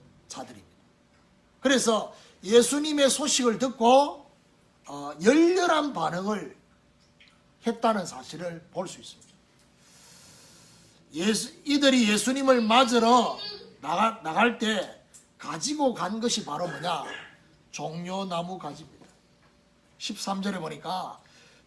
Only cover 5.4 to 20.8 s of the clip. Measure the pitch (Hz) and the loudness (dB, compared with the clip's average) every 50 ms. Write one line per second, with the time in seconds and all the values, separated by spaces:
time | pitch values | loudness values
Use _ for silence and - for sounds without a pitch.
5.4 | 330 339 370 359 349 349 320 311 294 294 - 170 160 156 165 180 190 208 208 196 | 6 6 4 2 2 2 2 2 0 -2 -4 -4 -4 -2 -2 -4 -4 -4 -4 -6
6.4 | 156 127 - - _ _ _ _ _ _ _ _ _ _ _ _ _ _ _ _ | -8 -10 -16 -20 _ _ _ _ _ _ _ _ _ _ _ _ _ _ _ _
7.4 | _ _ _ _ - 233 226 - - 226 220 208 175 - - 131 123 - - 156 | _ _ _ _ -6 -6 -4 0 0 0 0 0 -4 -8 -10 -14 -16 -16 -14 -10
8.4 | 180 175 165 165 - - - 175 185 170 - 127 113 - - - - - _ _ | -10 -10 -10 -12 -16 -12 -10 -10 -10 -10 -12 -16 -18 -20 -20 -20 -20 -20 _ _
9.4 | _ _ _ _ _ _ _ _ _ _ - - - - - - - - - - | _ _ _ _ _ _ _ _ _ _ -20 -20 -20 -20 -20 -20 -20 -20 -20 -20
10.4 | - - - - - - - - _ _ _ _ _ _ 135 151 180 214 220 165 | -20 -20 -20 -20 -20 -20 -20 -20 _ _ _ _ _ _ -8 -2 -2 0 0 -2
11.4 | 202 - - - - 294 285 277 277 269 262 254 233 208 214 208 - 247 262 277 | -4 -8 -12 -10 -2 0 2 4 4 4 6 4 4 4 2 2 0 -2 -2 0
12.4 | 269 269 262 240 226 214 220 254 269 226 247 233 226 226 247 247 214 165 - - | 2 4 4 4 4 4 4 4 4 4 4 4 6 6 6 6 4 2 -2 -6
13.4 | - - - - - - - _ 139 147 165 185 214 226 214 - 151 156 160 180 | -10 -14 -14 -16 -18 -20 -20 _ -8 -4 0 0 0 0 0 -4 -8 -4 0 2
14.4 | 226 240 220 - 226 214 220 190 - - - - _ _ - - - _ _ _ | 2 2 0 -2 -4 -2 -2 -4 -6 -8 -12 -20 _ _ -20 -20 -20 _ _ _
15.4 | - - 156 165 165 262 302 302 285 254 214 - 170 180 214 226 226 233 - 220 | -12 -10 -8 -6 -6 -6 -2 0 0 0 0 -2 -4 -6 -4 -4 -2 -2 -2 -4
16.4 | 165 - 147 165 180 165 147 - 160 180 170 147 - - - - - - - _ | -4 -6 -6 -6 -6 -6 -6 -6 -6 -4 -4 -6 -6 -10 -12 -14 -16 -20 -20 _
17.4 | _ _ _ _ _ _ - - 147 160 160 170 175 180 185 196 196 185 175 170 | _ _ _ _ _ _ -12 -12 -10 -10 -10 -10 -8 -8 -6 -6 -6 -4 -4 -6
18.4 | 175 180 190 - - 147 139 143 156 - - - - - _ _ _ _ _ _ | -6 -6 -10 -10 -12 -12 -14 -14 -18 -20 -20 -20 -20 -20 _ _ _ _ _ _
19.4 | _ _ _ _ _ _ _ _ _ _ _ - - - 214 - - 190 202 196 | _ _ _ _ _ _ _ _ _ _ _ -12 -10 -10 -8 -8 -6 -6 -6 -4
20.4 | 190 202 190 180 160 156 151 143 | -4 -4 -4 -6 -8 -8 -10 -10